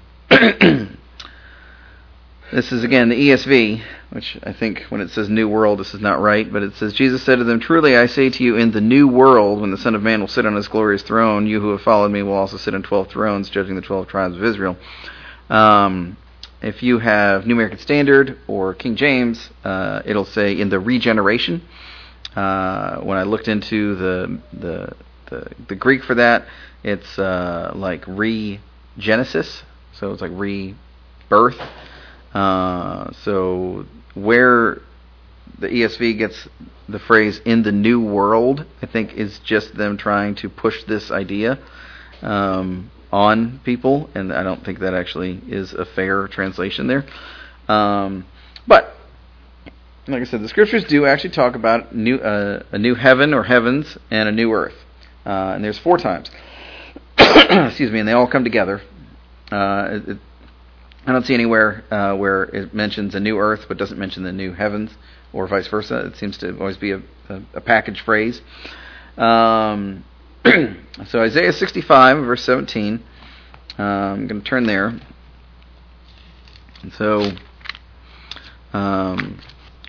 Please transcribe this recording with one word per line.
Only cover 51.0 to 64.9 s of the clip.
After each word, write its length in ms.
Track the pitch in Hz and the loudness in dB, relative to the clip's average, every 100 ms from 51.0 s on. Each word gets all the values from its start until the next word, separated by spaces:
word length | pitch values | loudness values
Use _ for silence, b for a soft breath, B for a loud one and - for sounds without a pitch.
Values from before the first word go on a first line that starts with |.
| 139 | 4
actually 260 | 143 180 | 2 0
talk 240 | - 123 120 | 0 0 2
about 400 | 113 117 - 117 | 0 0 -2 -4
new, 220 | 110 131 | -2 0
uh, 460 | 107 104 101 101 - | -2 -2 -2 -6 -8
a 60 | 98 | -2
new 160 | 117 | 0
heaven 400 | 117 131 131 147 | 4 4 6 4
or 100 | 135 | 2
heavens 540 | 101 123 117 139 147 - - | 2 2 2 -2 -6 -14 -6
and 160 | 110 107 | -2 0
a 40 | |
new 200 | 110 113 | 0 0
earth, 240 | 107 - - - b b - - | 0 -4 -10 -20 b b -14 -8
uh, 280 | 98 95 98 | -4 -4 -4
and 80 | |
there's 160 | 104 104 | -6 -2
four 180 | 170 175 | 2 2
times. 320 | 110 85 - B B B B B | 0 -6 -10 B B B B B
<coughs> 400 | B - - - | B -20 -2 4
Excuse 760 | - - - 190 127 - 123 | 8 8 8 4 2 0 -2
me, 80 | 110 | 0
and 80 | 107 | 2
they 60 | |
all 140 | 120 123 | 4 4
come 160 | 139 | 2
together. 380 | 117 110 92 101 - - - - - - - | 0 0 0 -4 -8 -20 -20 -20 -20 -20 -8
Uh, 380 | 101 98 98 95 | -2 0 -2 -4
it, 180 | 104 - | -6 -8
it, 80 | 101 - - - - - - - - - | -12 -16 -20 -20 -20 -20 -20 -20 -10 -2
I 40 | |
don't 140 | 127 123 | -2 0
see 100 | 123 | 0
anywhere, 480 | 117 113 107 104 - | 2 4 2 0 -6
uh, 240 | 107 98 98 | -4 -2 -2
where 280 | 98 95 | 0 0
it 300 | - 101 95 | -2 -8 -8
mentions 400 | 107 107 - 101 | -6 -6 -4 -6
a 60 | 98 | -4
new 180 | 104 107 | -2 0
earth 280 | 104 107 - | 0 -2 -6
but 100 | 95 | -8
doesn't 220 | 98 104 | -8 -8
mention 240 | 95 95 | -10 -8
the 80 | 92 | -10
new 220 | 92 95 | -8 -8
heavens, 380 | 87 104 104 110 | -4 -4 -4 -8